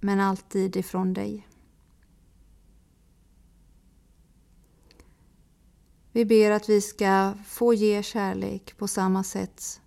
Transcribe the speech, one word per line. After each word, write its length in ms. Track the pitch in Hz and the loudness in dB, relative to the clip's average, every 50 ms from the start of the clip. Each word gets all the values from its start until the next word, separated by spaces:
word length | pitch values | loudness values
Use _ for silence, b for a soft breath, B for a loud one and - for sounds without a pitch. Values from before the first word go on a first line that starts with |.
men 200 | - 196 202 196 | 0 0 0 2
alltid 560 | 196 196 190 190 - _ - 190 190 190 185 | 2 0 -2 -4 -8 _ -4 -2 -2 -2 -2
ifrån 380 | 185 185 - - 190 190 185 185 | -4 -6 -4 -4 -4 -2 -2 -4
dig. 340 | 190 196 208 214 208 202 _ _ _ _ _ _ _ _ _ _ _ _ _ _ _ _ _ _ _ _ _ _ _ _ _ _ _ _ _ _ _ _ _ _ _ _ _ _ _ _ _ _ _ _ _ _ _ _ _ _ _ _ _ _ _ _ _ _ _ _ _ _ _ _ _ _ _ b b b b b b b b b b b b _ _ _ _ _ _ _ _ _ _ _ _ _ _ _ | -4 -6 -8 -10 -12 -16 _ _ _ _ _ _ _ _ _ _ _ _ _ _ _ _ _ _ _ _ _ _ _ _ _ _ _ _ _ _ _ _ _ _ _ _ _ _ _ _ _ _ _ _ _ _ _ _ _ _ _ _ _ _ _ _ _ _ _ _ _ _ _ _ _ _ _ b b b b b b b b b b b b _ _ _ _ _ _ _ _ _ _ _ _ _ _ _
Vi 120 | 233 233 | 0 2
ber 260 | 208 226 220 214 208 | 6 6 6 6 6
att 180 | 208 214 208 - | 4 2 2 2
vi 120 | 214 208 | 2 2
ska 540 | 202 208 - - 208 196 190 190 190 196 202 202 - | 2 0 -6 -2 0 2 4 4 2 0 -2 -8 -14
få 300 | - - - 240 240 233 | -18 -6 -2 2 2 2
ge 280 | 214 208 214 208 202 208 | 4 4 2 2 0 -2
kärlek 760 | - - 233 202 190 185 190 196 196 202 196 _ - - | -4 -4 -4 -4 -4 -4 -4 -6 -6 -8 -10 _ -16 -14
på 120 | _ 208 196 | _ -8 -6
samma 360 | - - 190 190 190 190 190 | -4 -2 0 0 0 0 -2
sätt 560 | - - 196 190 185 - - - - - - _ | -4 -6 -8 -8 -8 -10 -14 -14 -14 -14 -16 _